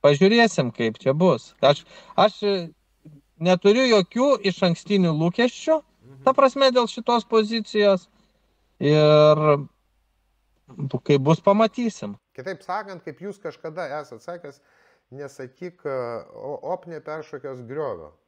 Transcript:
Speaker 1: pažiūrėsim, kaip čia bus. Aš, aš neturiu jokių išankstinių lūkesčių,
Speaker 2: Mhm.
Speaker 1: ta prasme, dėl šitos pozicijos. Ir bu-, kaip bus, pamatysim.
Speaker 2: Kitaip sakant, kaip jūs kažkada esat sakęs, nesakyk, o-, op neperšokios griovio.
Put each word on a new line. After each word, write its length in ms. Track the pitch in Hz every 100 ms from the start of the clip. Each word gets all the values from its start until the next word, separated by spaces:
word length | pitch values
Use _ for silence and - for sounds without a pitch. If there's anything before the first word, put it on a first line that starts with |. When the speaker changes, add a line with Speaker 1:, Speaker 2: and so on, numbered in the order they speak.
| 147
Speaker 1:
pažiūrėsim, 640 | 143 190 233 233 - 127 -
kaip 240 | 117 110
čia 160 | 135 147
bus. 380 | 185 123 - _
Aš, 220 | 135 143 - - -
aš 240 | - 208 - 208 196 170 _ _ _ - 151 _ _
neturiu 480 | 165 185 202 220 262
jokių 400 | 214 180 233 269 262 196
išankstinių 720 | 175 180 170 - 202 180 151
lūkesčių, 640 | 165 175 247 - - 311 - _ 123
Speaker 2:
Mhm. 180 | 135
Speaker 1:
ta 100 | -
prasme, 360 | 269 262 269 269
dėl 160 | 247 233
šitos 400 | - 226 240 -
pozicijos. 840 | 226 214 226 214 220 208 190 _ _ _ _ _ _ _ _
Ir 880 | 143 151 151 151 151 151 156 143 135 _ _ _ _ _ _ _ _ _ _
bu-, 320 | - 139 123
kaip 220 | - 143
bus, 200 | 135 160
pamatysim. 760 | - 202 226 - 233 - - - _ -
Speaker 2:
Kitaip 280 | 135 190
sakant, 400 | - 185 202 180
kaip 180 | 160 135
jūs 180 | 190 190
kažkada 480 | 165 143 160 160 160 147
esat 220 | 143 113
sakęs, 380 | - 175 151 135 _ _ _ _ _
nesakyk, 720 | 131 139 - 127 _ 180 170 151
o-, 760 | 131 120 113 - - 123 143
op 260 | 139 180 170
neperšokios 760 | 160 151 156 151 143 139 127 117
griovio. 460 | 139 147 92 78 78